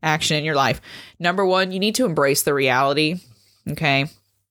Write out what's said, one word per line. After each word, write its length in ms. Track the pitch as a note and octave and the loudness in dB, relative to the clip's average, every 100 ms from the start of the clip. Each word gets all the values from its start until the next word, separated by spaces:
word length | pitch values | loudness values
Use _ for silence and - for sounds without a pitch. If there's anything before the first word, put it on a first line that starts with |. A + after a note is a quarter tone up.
action 340 | D#3 D#3 - D3+ | -2 -2 0 -2
in 80 | |
your 120 | D#3 C#3+ | -2 0
life. 240 | B2+ - - - - - | 0 -2 -8 -20 -20 -4
Number 260 | E3+ F#3 F#3+ | -2 0 2
one, 240 | F#3 F#3 | 2 0
you 80 | F#3 | 0
need 160 | G#3 | -2
to 100 | A3 | 0
embrace 380 | B3 D3+ C#3 C#3+ | 0 2 2 2
the 100 | - | 0
reality, 680 | C#3+ C3+ B2+ C#3 C#3+ D#3 F3+ - - _ _ - | 0 2 2 2 2 0 -2 -10 -20 _ _ -10
okay? 360 | D3 D#3 C3+ D3 - _ _ _ | -4 0 0 -2 -8 _ _ _